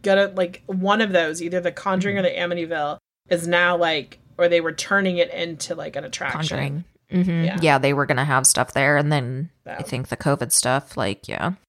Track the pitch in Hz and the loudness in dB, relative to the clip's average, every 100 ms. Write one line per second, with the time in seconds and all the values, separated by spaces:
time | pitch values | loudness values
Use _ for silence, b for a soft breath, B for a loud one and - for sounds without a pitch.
0 | 196 196 196 190 180 185 - 190 190 214 | 4 4 2 0 -2 -4 -8 -2 2 2
1 | 220 180 160 165 170 180 175 - 202 185 | 4 2 2 -2 -4 -2 -2 -4 -2 0
2 | 196 202 180 - 175 175 165 165 147 151 | 0 0 0 0 -4 -4 -4 -4 -4 -6
3 | _ _ _ 175 170 175 175 175 170 156 | _ _ _ -2 2 2 4 4 2 0
4 | 123 - _ - 175 170 165 156 - 196 | -4 -16 _ 0 4 4 2 -6 0 2
5 | 190 175 170 - 170 160 - 160 151 143 | 2 2 0 0 -6 -6 -8 -8 -8 -10
6 | 151 - 139 135 160 - 143 143 175 _ | -10 -8 -6 -4 -4 -2 -4 -6 -10 _
7 | _ 185 185 170 165 175 160 139 139 139 | _ 0 2 2 0 2 2 4 4 2
8 | 143 131 139 135 131 - - - 139 147 | 0 0 2 2 2 2 0 2 4 4
9 | 147 147 123 131 165 _ - - - 127 | 4 0 0 -6 -8 _ -16 -12 -8 -6
10 | 127 120 - 143 - - 123 135 135 - | -6 -4 0 0 0 0 2 0 -2 -4
11 | 101 98 - - 156 190 | -4 -4 -8 -6 -4 -6